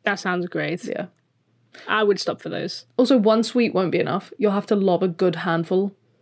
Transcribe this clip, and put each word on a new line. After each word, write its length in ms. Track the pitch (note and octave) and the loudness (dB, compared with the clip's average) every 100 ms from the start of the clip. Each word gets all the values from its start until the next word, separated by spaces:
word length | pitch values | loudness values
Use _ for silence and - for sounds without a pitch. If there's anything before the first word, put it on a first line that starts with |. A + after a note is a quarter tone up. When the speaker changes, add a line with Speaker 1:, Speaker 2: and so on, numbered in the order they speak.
Speaker 1:
That 160 | G#3 G3+ | -4 -2
sounds 260 | F#3+ F3+ F3 | -2 -4 -4
great. 380 | D#3 D3+ F3 - | -4 -4 -6 -6
Speaker 2:
Yeah. 220 | - F3+ _ _ _ _ _ _ - - | -8 -8 _ _ _ _ _ _ -16 -4
Speaker 1:
I 160 | G#3+ | 0
would 160 | G#3 G3 | 2 0
stop 220 | - - | -2 -6
for 80 | - | -6
those. 360 | F2+ - - - - | -8 -8 -10 -6 0
Speaker 2:
Also, 220 | B3 C4 | 4 4
one 240 | G#3 A3 | 6 4
sweet 300 | A3 B3 A3+ | 2 0 0
won't 180 | F#3 F3+ | 0 0
be 80 | E3 | 0
enough. 320 | - F#3+ - - | -2 -4 -6 -2
You'll 140 | G#3 | 0
have 160 | G3+ G3+ | 0 0
to 80 | G#3 | 2
lob 260 | F#3+ F3 | 2 2
a 60 | F#3+ | 0
good 300 | E3 F#3 E3 | 0 0 0
handful, 580 | F3 E3 E3 F#3+ G3+ - _ _ | -2 -2 0 0 0 -6 _ _